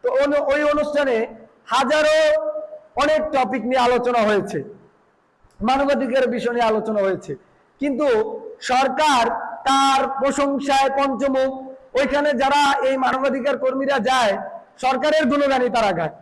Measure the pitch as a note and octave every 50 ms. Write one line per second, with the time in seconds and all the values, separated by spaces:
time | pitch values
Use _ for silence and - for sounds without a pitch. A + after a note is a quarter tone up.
0 | - B3 B3 C4+ C#4+ C#4+ D4 D4 - - C#4 D4 D4+ D4 D4 D4+ D4 D4 - C#4+
1 | C#4+ C4 A#3+ A3 A3+ - - - - _ _ _ _ - A3+ B3+ C#4 B3+ D4+ D#4
2 | D4+ D4+ D#4 D#4 D#4 D4+ D4+ D#4 D#4 D4+ D4+ D#4 - - - - - - _ B3
3 | C#4+ D4 D#4 D#4 D#4 D4+ D4 C4+ B3+ - C4 B3+ G#3 B3 B3+ C4 A#3+ B3 B3 A#3
4 | A#3+ B3 A#3+ A#3 G#3+ G#3 G#3+ G3 F3+ - - D3+ C3 - - - - _ _ _
5 | _ _ _ _ _ _ _ _ _ _ _ - G3 A#3 C4 C#4 C#4+ C#4 C#4+ A3+
6 | C4+ A#3 A#3+ C4 B3+ A#3 A3 A#3 F#3 A#3+ A#3+ A#3+ A#3 A3 A3 G#3+ A3 A3+ G#3+ G#3
7 | G3 F#3+ F#3 C#3 - - C#3 - _ _ _ _ _ _ _ _ C#4 D4 C4+ A#3
8 | D4+ C#4 A#3 G#3+ A3 - - - - - - - - - B3 B3+ C4+ C4+ C4 -
9 | D4+ D4+ C4+ A#3+ A#3 A#3 A#3 - - - - - - C4+ C4+ C4+ C#4 C4+ C4+ C4+
10 | C4 A#3 G3+ G3+ B3 C#4 C4+ C#4+ C#4+ C#4 C#4 C4 C#4 C#4 C4+ C4+ C4+ C4 C4+ C#4
11 | C#4 C#4 C4 G3+ C#4 C#4 C4 C4 C4 C4+ C4 - - - - - - - - B3
12 | C#4+ - C4+ C#4+ D4 D4 C#4 A#3 C4+ C4+ C#4+ C#4+ D4 C#4 C#4 C#4 C4+ C4 C4+ C4
13 | B3+ B3 B3+ C4 C4+ C#4 B3+ C#4 A#3+ C#4+ C4+ - B3+ C4 B3+ C4+ C#4 C4+ C#4 C4
14 | G3+ B3+ C4 B3+ A#3+ G#3 F#3+ - - - - - - _ _ - B3+ B3+ C4 B3+
15 | C4+ D4+ D4+ D#4 D#4 A#3+ C#4+ C#4+ C#4+ C4+ C4+ B3+ B3 A#3+ A3 A#3 A3 G3+ F#3 E3+
16 | E3 D#3 - -